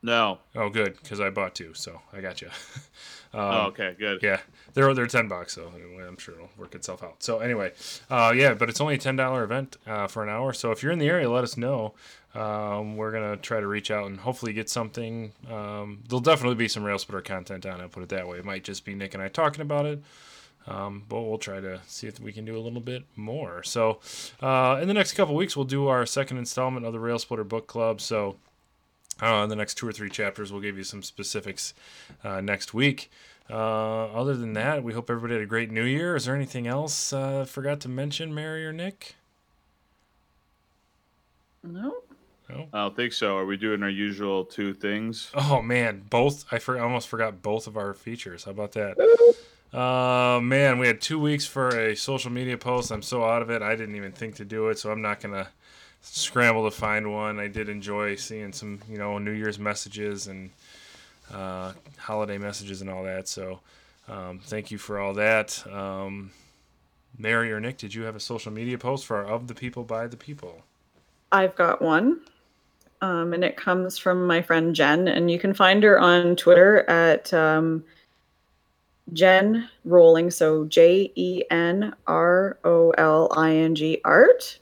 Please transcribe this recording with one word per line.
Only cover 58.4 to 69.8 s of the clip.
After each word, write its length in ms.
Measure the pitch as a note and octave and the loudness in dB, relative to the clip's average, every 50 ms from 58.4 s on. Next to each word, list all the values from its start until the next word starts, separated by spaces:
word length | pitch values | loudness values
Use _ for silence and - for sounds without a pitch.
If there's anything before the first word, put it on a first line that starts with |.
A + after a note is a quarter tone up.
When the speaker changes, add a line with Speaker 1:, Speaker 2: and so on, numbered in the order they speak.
| G#2+ G2+ F#2+ | -12 -12 -14
Speaker 2:
some, 280 | - - G#2+ G2+ G2 G#2 | -14 -14 -14 -14 -14 -16
you 120 | G#2+ A2 G#2 | -14 -12 -10
know, 180 | G#2 G#2 G#2 | -8 -6 -6
New 140 | G2+ G#2 G#2 | -6 -6 -6
Year's 280 | G#2+ G#2+ G#2+ G#2+ G#2 G2+ | -6 -4 -6 -6 -6 -4
messages 680 | G#2 G#2 G#2 G2+ - G#2 G2 G#2 G#2 G#2 G#2 G2 F#2+ | -6 -6 -6 -6 -8 -12 -10 -8 -8 -8 -6 -8 -10
and, 240 | G2 F#2+ F#2+ F#2+ F#2 _ _ _ - - - - - - - - - _ _ _ - G2+ | -14 -14 -16 -16 -18 _ _ _ -20 -20 -20 -20 -20 -20 -20 -20 -20 _ _ _ -18 -14
uh, 400 | G2+ F#2+ F#2+ F#2 F#2 F#2 F#2 F#2+ - _ - - | -12 -10 -10 -10 -10 -10 -12 -14 -16 _ -20 -20
holiday 400 | _ - - A2 G#2+ G#2+ G2+ G2+ | _ -10 -8 -4 -4 -4 -4 -6
messages 460 | G2+ G2+ G#2 G2+ G2+ G#2 G2 G2 F#2+ G2 | -8 -8 -10 -10 -10 -12 -12 -12 -12 -10
and 80 | F#2+ | -10
all 120 | F#2+ F#2 F#2 | -10 -8 -8
that. 240 | F#2+ F#2 F#2 F#2+ - | -8 -8 -8 -8 -10
So, 320 | - - F#2+ F#2 F#2 F2+ _ _ _ _ _ _ _ _ _ - | -10 -10 -10 -12 -12 -14 _ _ _ _ _ _ _ _ _ -16
um, 320 | A2 G2+ F#2 F2+ F2+ F#2 G2+ | -14 -12 -12 -12 -14 -16 -14
thank 260 | - G#2+ G#2+ G#2 - | -10 -10 -10 -10 -10
you 60 | A2 | -12
for 220 | G#2 - - G#2 G2+ | -14 -10 -8 -6 -4
all 160 | G2 G2 G2 | -4 -4 -2
that. 520 | G2+ G#2 G#2+ A2 A2 G#2+ - - - - | 2 4 4 4 4 2 -2 -8 -12 -12
Um, 640 | G2 G2 G2+ G2 G2 F#2+ F#2+ G2 G2 G2 G2+ G2 F#2+ - _ _ _ _ _ _ _ _ _ _ _ _ _ _ _ _ | -12 -10 -10 -8 -8 -8 -8 -10 -10 -10 -12 -14 -16 -20 _ _ _ _ _ _ _ _ _ _ _ _ _ _ _ _
Mary 340 | - G#2+ A2 A#2 A#2 A#2 A#2 | -10 -4 0 0 0 0 0
or 80 | A2 G#2+ | -4 -6
Nick, 200 | G#2+ A#2+ C3+ - | -6 -8 -8 -10
did 160 | - G#2 G2+ | -12 -12 -10
you 80 | A2+ A2+ | -10 -10
have 140 | A2+ A2 | -10 -10
a 40 | G#2+ | -10
social 320 | - - A#2+ A2+ - A2+ G#2+ | -10 -10 -10 -10 -10 -10 -10
media 240 | G#2+ A#2 B2 B2 | -8 -6 -6 -6
post 300 | A#2+ - B2 C3+ C3+ C#3 | -4 -4 -4 -4 -4 -4
for 100 | - A#2 | -4 -4
our 80 | G#2 G2+ | -4 -4
Of 220 | G2+ A2+ A#2 B2 | -4 -4 -6 -6
the 80 | B2 A#2 | -8 -12
People, 300 | - - B2 A#2+ B2 | -10 -10 -10 -10 -10